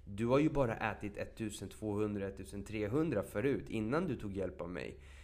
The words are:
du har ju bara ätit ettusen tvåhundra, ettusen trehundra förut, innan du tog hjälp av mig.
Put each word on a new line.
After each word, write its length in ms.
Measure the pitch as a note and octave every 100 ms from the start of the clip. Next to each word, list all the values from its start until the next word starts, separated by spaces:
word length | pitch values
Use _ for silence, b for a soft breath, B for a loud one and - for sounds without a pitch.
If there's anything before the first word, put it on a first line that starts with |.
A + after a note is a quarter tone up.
| B
du 200 | G2+ A#2
har 120 | C3+
ju 120 | D#3+
bara 260 | C3+ B2 A2
ätit 400 | A2 G2+ G#2 G2+
ettusen 520 | G2 - A2 G#2 F#2+
tvåhundra, 600 | - A2 G#2 G#2+ G#2 G2
ettusen 360 | G2 G2 G2+
trehundra 580 | G2 G#2+ G#2 C3 E3 A2
förut, 460 | F#2 G#2 B2+ A#2 -
innan 380 | A2 G#2+ C#3+ F#3
du 100 | A#2
tog 160 | G#2+
hjälp 280 | G2 F#2 -
av 100 | E2+
mig. 300 | F2 A1+ - B B